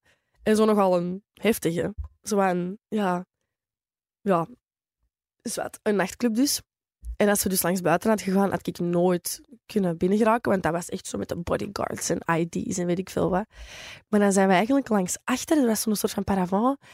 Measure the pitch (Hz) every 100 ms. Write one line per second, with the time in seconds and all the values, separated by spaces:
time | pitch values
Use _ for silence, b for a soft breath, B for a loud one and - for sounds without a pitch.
0 | _ _ _ _ - 214 220 208 190 180
1 | 175 190 - _ 202 226 170 170 165 -
2 | - _ - 202 190 180 175 208 _ 214
3 | 196 180 185 _ _ _ _ _ _ _
4 | _ _ 202 170 165 - _ _ _ _
5 | _ _ _ _ 233 - - - 214 202
6 | 180 - 240 220 285 - - _ _ _
7 | - - 208 202 208 185 170 185 175 170
8 | 226 214 196 190 196 170 - - 175 175
9 | 180 175 - - - 254 - 214 185 165
10 | 185 208 226 233 - 190 156 170 170 190
11 | - 202 196 175 170 175 - - - -
12 | - - - 165 170 185 - 185 175 175
13 | 185 - 165 185 220 B B B B B
14 | B 208 202 196 190 180 220 277 - 208
15 | 180 - - 254 - 320 240 214 - 208
16 | 208 - 196 190 180 190 247 277 b